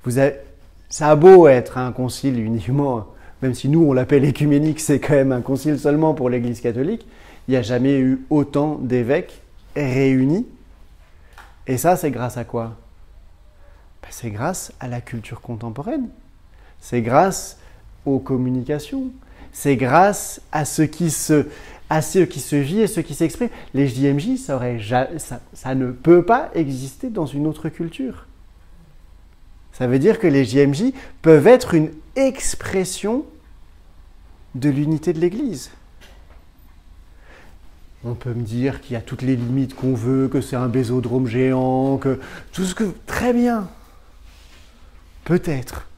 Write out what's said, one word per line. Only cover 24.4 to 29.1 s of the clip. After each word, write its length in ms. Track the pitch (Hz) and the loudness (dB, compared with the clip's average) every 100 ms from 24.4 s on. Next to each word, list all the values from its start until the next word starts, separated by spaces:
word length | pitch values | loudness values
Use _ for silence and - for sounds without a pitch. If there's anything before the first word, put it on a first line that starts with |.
| - | -4
aurait 240 | 135 123 120 | -4 -4 -6
ja-, 400 | 104 123 135 165 | -2 -2 -2 -6
ça, 220 | - 120 - | -12 -14 -16
ça 220 | - 131 | -14 -6
ne 160 | 131 127 | -4 -4
peut 340 | 123 - 175 | -2 6 6
pas 260 | 165 233 311 | 6 0 0
exister 560 | - 151 131 135 - 254 | -4 -4 -4 -10 -10 -10
dans 160 | 214 147 | -6 -6
une 220 | 139 151 | -4 -4
autre 200 | 151 165 | -4 -10
culture. 580 | - 170 - 131 - - - - - - - - - - | -8 -10 -8 -10 -10 -20 -20 -20 -20 -20 -20 -20 -20 -20